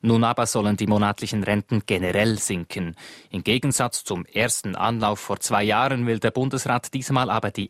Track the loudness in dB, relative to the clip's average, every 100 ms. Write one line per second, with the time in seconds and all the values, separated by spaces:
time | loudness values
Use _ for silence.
0 | 4 4 4 2 0 2 2 2 2 4
1 | 4 2 -2 -2 0 0 2 -2 0 -2
2 | 2 2 2 2 -2 -4 -6 -6 -8 -8
3 | -16 -20 -10 -6 -2 0 0 0 -2 -4
4 | -6 -6 -4 -2 -2 -2 -4 -2 -2 0
5 | 0 -2 -4 -6 0 0 2 2 2 0
6 | 0 0 0 0 -2 -2 -2 -2 -2 -8
7 | -2 0 2 0 -2 -4 -6